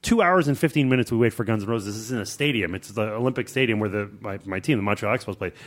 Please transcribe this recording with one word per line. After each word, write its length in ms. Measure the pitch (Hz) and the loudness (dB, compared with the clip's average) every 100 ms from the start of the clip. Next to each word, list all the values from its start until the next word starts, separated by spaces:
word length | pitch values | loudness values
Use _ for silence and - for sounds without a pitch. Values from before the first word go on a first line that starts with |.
Two 220 | - 233 | 0 4
hours 240 | 180 185 147 | 6 4 4
and 100 | 139 | 2
fifteen 320 | 156 151 131 | 2 2 4
minutes 220 | 127 117 | 4 2
we 80 | 113 | 4
wait 140 | 117 | 2
for 100 | - | 2
Guns 220 | 110 110 | 0 -2
N' 40 | 98 | 0
Roses. 260 | 117 98 | -4 -4
This 100 | 104 | -8
is 80 | 110 | -6
in 60 | 123 | -6
a 80 | 95 | -6
stadium. 480 | - 147 117 90 95 | -4 -2 0 -2 -4
It's 120 | - | -8
the 140 | 107 107 | -4 -4
Olympic 340 | 107 127 127 120 | -2 -2 -2 -4
Stadium 320 | 131 123 104 | 0 2 2
where 80 | 107 | 0
the, 200 | 104 101 104 | -2 -4 -8
my, 180 | 107 98 | -10 -10
my 160 | 98 92 | -6 -4
team, 180 | - 120 | 0 0
the 40 | |
Montreal 280 | 101 104 104 123 | 0 0 0 -2
Expos, 200 | - 98 | -4 -8
played. 180 | 92 - | -8 -8